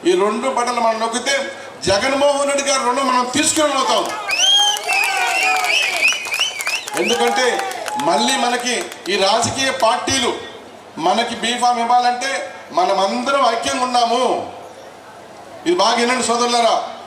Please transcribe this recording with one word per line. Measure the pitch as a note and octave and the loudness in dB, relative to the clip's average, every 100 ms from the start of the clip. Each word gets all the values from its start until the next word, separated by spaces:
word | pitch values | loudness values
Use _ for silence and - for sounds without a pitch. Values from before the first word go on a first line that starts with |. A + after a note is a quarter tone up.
| E3+ | 4
ఈ | F#3 | 4
రెండు | G#3 A#3+ C4 C4 | 2 0 -2 0
బటన్లు | B3 A#3+ A3+ | 0 0 0
మనం | A3 | 0
నొక్కితే | A3+ A#3 B3+ C#4 - - - - F3 | -2 -2 -2 -2 -2 -10 -14 -6 0
జగన్మోహన్ | G3 B3+ C4+ C#4+ C#4+ C#4+ | 2 2 2 2 2 0
రెడ్డి | C#4+ C#4 | 0 0
గారు | C4 A#3+ | 0 0
రుణం | B3+ C4 | 0 2
మనం | B3+ B3 | 2 0
తీసుకుని | C#4+ D#4 - D4+ C4+ | 0 0 2 2 2
అవుతాం. | B3+ E4 E4+ - - - G5+ G#5 G5+ - - - - G5 - - - - - - - - - - - - - - - - - - | 0 0 -2 -6 -4 2 4 4 4 0 -2 0 0 0 0 0 0 0 0 0 0 2 0 0 -4 -4 -4 -4 -6 -4 -4 -2
ఎందుకంటే | G3+ A#3+ A#3+ C4 B3+ F#3+ - - - - D#3 | 0 2 2 2 0 0 -4 -6 -6 -2 0
మళ్ళీ | F#3 A#3+ C4 | 2 2 0
మనకి | A#3+ A#3+ A#3+ A#3 - - - | 0 0 -2 -4 -4 -8 -4
ఈ | F#3+ F#3+ | 0 2
రాజకీయ | A3+ - A#3 C4+ - | 2 0 -2 -2 2
పార్టీలు | A3+ B3 - C4+ A#3 D#3 - - - - - - E3+ | 2 2 0 0 -2 -4 -10 -16 -18 -20 -18 -4 0
మనకి | G3+ A#3 A#3 | 0 -2 -4
బీఫామ్ | A3+ A#3+ B3 A#3+ | -4 0 2 2
ఇవ్వాలంటే | A#3 B3 B3 B3 C4+ C4 - - - - | 4 4 4 0 -2 -4 -6 -12 -4 0
మనం | F#3 F#3+ G3 | 2 2 0
అందరం | A#3+ B3 C#4+ A#3+ | 0 0 2 2
ఐక్యంగా | A3+ C#4 C4 B3 | 2 -2 -2 0
ఉన్నాము. | B3 A#3 A#3+ A#3+ C#3 - - - - - - - - - - - - D#3+ | 2 2 2 2 0 -4 -12 -16 -18 -18 -20 -20 -20 -20 -20 -18 -6 -2
ఇది | F3+ | 2
బాగా | G#3 A#3+ | 4 2
వినండి | A#3+ B3+ A3+ | 2 0 0
సోదరులారా | A#3+ A#3+ A#3+ A3+ - - - | 0 2 2 2 2 -2 -12